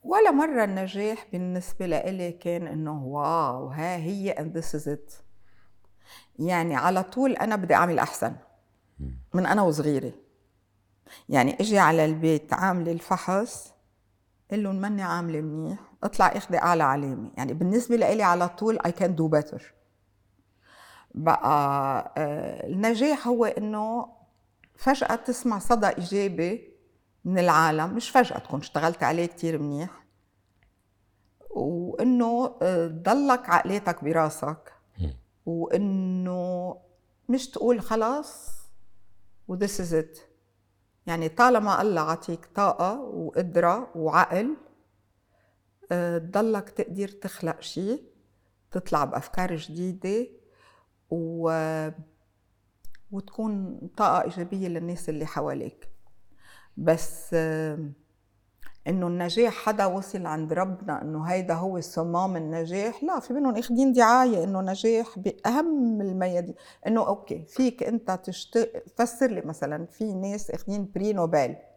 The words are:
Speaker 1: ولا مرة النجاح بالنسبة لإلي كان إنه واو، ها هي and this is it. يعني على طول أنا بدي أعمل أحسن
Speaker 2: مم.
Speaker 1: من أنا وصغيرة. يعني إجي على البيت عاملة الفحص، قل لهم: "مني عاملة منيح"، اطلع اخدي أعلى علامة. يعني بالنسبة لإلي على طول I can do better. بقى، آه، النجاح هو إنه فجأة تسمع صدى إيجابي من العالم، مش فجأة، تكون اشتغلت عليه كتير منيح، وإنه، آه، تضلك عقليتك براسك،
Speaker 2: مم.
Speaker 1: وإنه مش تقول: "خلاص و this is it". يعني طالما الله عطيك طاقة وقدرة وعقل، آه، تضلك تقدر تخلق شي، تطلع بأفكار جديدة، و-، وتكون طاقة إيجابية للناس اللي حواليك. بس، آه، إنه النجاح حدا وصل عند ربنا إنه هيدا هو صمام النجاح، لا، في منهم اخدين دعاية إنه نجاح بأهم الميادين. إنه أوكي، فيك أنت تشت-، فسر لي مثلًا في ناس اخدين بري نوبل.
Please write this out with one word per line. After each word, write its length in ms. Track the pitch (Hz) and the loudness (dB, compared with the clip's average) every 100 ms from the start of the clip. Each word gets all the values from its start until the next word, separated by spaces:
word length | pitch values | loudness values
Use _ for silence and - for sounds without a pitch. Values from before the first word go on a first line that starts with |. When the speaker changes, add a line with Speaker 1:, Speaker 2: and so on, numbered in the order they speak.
Speaker 1:
ولا 280 | - 381 427 | 2 6 6
مرة 340 | 277 311 262 | 6 2 2
النجاح 600 | 208 190 190 196 208 220 - | 0 0 -4 -2 -4 -4 -8
بالنسبة 540 | 180 180 180 180 - 185 | -6 -4 -4 -4 -4 0
لإلي 460 | 156 - 190 175 | 0 -2 -4 -6
كان 340 | 175 175 170 165 | -6 -4 -4 -4
إنه 380 | 156 156 151 | -6 -6 -6
واو، 640 | 131 147 147 165 143 123 135 | -6 -2 0 2 0 -2 -6
ها 300 | 147 170 180 | -6 -4 -4
هي 380 | 160 202 196 | -4 -4 -4
and 240 | - 156 165 | -4 -4 -4
this 220 | 160 151 | -4 -4
is 40 | 147 | -4
it. 260 | 147 - - - - - - - - _ _ - - _ - | -8 -10 -20 -20 -20 -20 -20 -20 -20 _ _ -20 -20 _ -6
يعني 380 | 160 175 165 135 | -2 0 0 2
على 260 | 170 185 | 2 2
طول 300 | 190 - 269 | -2 0 0
أنا 240 | 220 214 214 | 2 0 0
بدي 180 | 180 | 4
أعمل 240 | - 175 165 | 4 4 2
أحسن 380 | - - 113 120 _ _ _ _ _ - | 0 -2 -6 -6 _ _ _ _ _ -12
Speaker 2:
مم. 180 | 69 64 - | -12 -12 -4
Speaker 1:
من 120 | 180 185 | 0 2
أنا 160 | 196 | 4
وصغيرة. 500 | 185 151 151 139 127 - _ _ _ _ _ _ _ _ _ - - | 4 2 0 0 -2 -12 _ _ _ _ _ _ _ _ _ -20 0
يعني 320 | 139 127 - | 2 2 2
إجي 180 | 214 202 | 2 6
على 260 | 160 160 | 6 6
البيت 480 | 156 156 160 156 151 | 4 2 2 2 0
عاملة 400 | - 190 180 170 | 0 0 0 -2
الفحص، 800 | 170 - 185 - 190 240 - - _ _ _ _ _ _ _ _ | -4 -2 -4 0 0 0 -8 -18 _ _ _ _ _ _ _ _
قل 120 | 208 | -4
لهم: 140 | 202 190 | -2 -2
"مني 260 | 202 202 | -2 -2
عاملة 380 | 185 170 170 156 | -2 -2 -2 -2
منيح"، 380 | 156 156 160 196 - _ | -4 -6 -6 -8 -14 _
اطلع 220 | 208 - - | -4 4 4
اخدي 320 | 202 - 175 | 4 -2 0
أعلى 240 | 175 170 | 4 4
علامة. 480 | 143 139 143 131 110 - | 4 2 -2 -6 -8 -6
يعني 160 | - | -4
بالنسبة 440 | 156 180 220 240 233 | 0 2 2 2 2
لإلي 260 | 185 214 | 4 4
على 260 | 196 175 180 | 4 4 0
طول 300 | - 220 220 | 0 -2 0
I 120 | 170 | -2
can 180 | 170 196 | 0 0
do 320 | 165 160 156 | 2 2 2
better. 220 | 151 - - _ _ _ _ _ _ _ _ _ _ - - - _ | 0 -12 -16 _ _ _ _ _ _ _ _ _ _ -20 -20 -20 _
بقى، 1000 | - 160 - 123 147 143 139 135 131 - - | -2 2 2 4 4 4 0 0 -2 -4 -4
آه، 500 | 151 151 - - - | -4 -4 -8 -8 -6
النجاح 640 | 185 220 226 285 285 240 | 0 0 2 2 2 0
هو 160 | 240 | 2
إنه 640 | 220 - 214 214 214 233 - - _ _ _ _ _ _ | 2 0 -4 -4 -4 -4 -6 -14 _ _ _ _ _ _
فجأة 380 | - 269 - | 2 2 2
تسمع 440 | 233 - 247 240 202 | 0 -2 -2 0 0
صدى 280 | - 233 202 | 4 4 4
إيجابي 880 | - 175 196 196 165 170 226 - _ _ _ _ _ | 0 -2 0 0 0 -2 -2 -10 _ _ _ _ _
من 140 | 175 185 | -2 2
العالم، 560 | 175 156 160 156 170 | 6 6 6 2 -2
مش 160 | 220 - | -4 2
فجأة، 280 | 262 240 - | 4 4 0
تكون 220 | - 160 | -6 -8
اشتغلت 420 | - 151 165 170 | -4 0 0 2
عليه 240 | 135 165 170 | 0 2 -2
كتير 320 | - 165 160 | -2 -2 -2
منيح، 480 | 147 143 180 - _ _ _ _ _ _ _ _ _ _ _ _ _ _ - | -2 -4 -6 -12 _ _ _ _ _ _ _ _ _ _ _ _ _ _ -10
وإنه، 1040 | - 139 170 175 - 240 247 233 233 254 247 | -4 -4 -4 -6 0 2 4 4 2 -2 0
آه، 240 | 180 180 170 | 0 2 0
تضلك 640 | 160 180 262 285 247 - | -2 2 2 4 2 4
عقليتك 540 | 175 - 202 202 170 | 2 4 -2 -2 -2
براسك، 680 | 147 165 156 - 139 160 - _ _ - | 0 2 2 0 -8 -8 -14 _ _ -6
Speaker 2:
مم. 140 | 80 65 _ _ - | -6 -6 _ _ -6
Speaker 1:
وإنه 1300 | 170 170 - 202 190 185 185 180 180 180 180 180 - _ _ _ _ - | -4 0 0 0 0 -2 -2 -2 -4 -2 -4 -6 -10 _ _ _ _ -2
مش 220 | 254 254 | -2 -2
تقول: 300 | - 233 240 | -2 2 2
"خلاص 720 | - 220 220 285 294 - - - - - - - - - - - - | 0 0 0 -2 -6 -12 -6 -6 -6 -18 -18 -20 -20 -20 -20 -20 -10
و 80 | 185 | -4
this 240 | 202 196 | -2 -2
is 120 | 175 | 0
it". 260 | 160 156 - - _ _ _ _ _ _ _ - | 0 -2 -12 -20 _ _ _ _ _ _ _ -6
يعني 220 | 170 165 | -4 -4
طالما 540 | 160 247 240 208 185 | 4 6 6 4 2
الله 180 | 208 175 | 2 2
عطيك 460 | 156 165 - 170 - | 0 -2 -4 -10 -8
طاقة 460 | - 202 - 180 247 | 0 0 2 0 -2
وقدرة 880 | 247 175 165 - 180 165 175 202 262 | -8 -8 -4 -2 0 4 4 2 -2
وعقل، 600 | 165 160 156 - 175 240 302 - _ _ _ _ _ _ _ _ _ _ _ - | -4 2 4 4 2 -2 -6 -12 _ _ _ _ _ _ _ _ _ _ _ -4
آه، 260 | 175 175 170 | -2 0 -2
تضلك 500 | 165 202 226 208 196 | -2 0 2 0 -4
تقدر 400 | - - 180 196 | -6 -6 -4 -8
تخلق 520 | 202 190 - 165 - | -6 -12 -6 -6 -6
شي، 420 | - - 196 269 - _ _ _ _ _ _ | -8 -6 -4 -4 -8 _ _ _ _ _ _
تطلع 340 | 185 - 151 | -8 0 0
بأفكار 520 | 139 131 - - 185 160 | 0 -2 -4 -2 -2 -4
جديدة، 720 | 156 156 185 185 185 214 247 - _ _ _ _ _ _ _ | -8 -8 -6 -6 -4 -2 -4 -10 _ _ _ _ _ _ _
و-، 800 | 165 165 165 165 160 160 160 156 156 156 _ _ _ _ _ _ _ - - - | -6 -4 -2 0 0 -2 -2 -6 -8 -20 _ _ _ _ _ _ _ -12 -12 -10
وتكون 720 | 196 196 - 220 202 190 - 175 - | -12 -10 -6 -4 -2 -4 -8 -12 0
طاقة 260 | 202 170 | 2 4
إيجابية 460 | - 180 175 196 185 | 0 -4 -6 -4 -4
للناس 400 | 165 170 175 - | -4 -6 -6 -6
اللي 180 | 156 156 | -6 -4
حواليك. 600 | - 147 139 - _ - - - - - - - - - - | -4 -4 -4 -8 _ -14 -14 -18 -20 -20 -20 -20 -20 -20 -2
بس، 540 | 160 160 - - - | 2 2 0 -6 -2
آه، 580 | 165 160 156 156 151 147 139 _ _ _ _ _ _ - - - | 0 0 -2 -2 -4 -8 -12 _ _ _ _ _ _ -14 -10 -4
إنه 200 | 196 175 | -2 0
النجاح 460 | 175 175 202 233 | -2 -2 2 2
حدا 340 | - - 214 196 | 2 -2 2 0
وصل 400 | 190 190 208 165 | 0 -6 -6 -4
عند 260 | 156 156 | -4 -2
ربنا 500 | 165 190 185 202 147 | -2 -2 -4 -6 -6
إنه 220 | 151 156 | -4 -6
هيدا 300 | 160 185 175 | -2 -2 0
هو 260 | 165 190 180 | -2 -2 -4
صمام 560 | 156 - 170 170 190 180 | -4 -4 0 0 0 -2
النجاح، 680 | 156 165 165 185 214 226 | -4 -4 -4 -4 -4 -4
لا، 160 | 311 330 | -4 -4
في 120 | - | -4
منهم 240 | 262 269 220 | 0 0 0
اخدين 360 | 240 240 269 | 0 2 4
دعاية 520 | 247 226 247 254 202 | 6 8 8 6 4
إنه 160 | 175 190 | 0 0
نجاح 580 | 190 196 226 226 233 - | -2 0 2 2 0 -4
بأهم 800 | 190 - - 254 330 302 240 214 | -6 -2 0 0 2 2 2 0
الميادين. 540 | 202 185 185 175 175 - - - - | -2 -2 0 -2 -4 -12 -18 -10 0
إنه 200 | 226 - | 2 2
أوكي، 380 | 202 - - 160 | -2 -4 -10 -8
فيك 340 | - 254 247 | 0 0 0
أنت 280 | 240 226 208 | -4 -2 -2
تشت-، 720 | 185 - 180 - 233 226 - - - | -6 -6 -10 -2 0 0 -4 -12 -2
فسر 340 | 240 - 262 | -2 2 2
لي 100 | 180 | 2
مثلًا 460 | 151 156 143 151 170 | -6 -6 -4 -4 -8
في 280 | - 220 | -6 -6
ناس 360 | 185 196 202 - | -4 -4 -6 -6
اخدين 400 | - - 202 196 | -6 -6 -6 -4
بري 180 | - 208 | -4 -2
نوبل. 440 | 202 165 160 127 - - | 0 2 2 2 -2 -16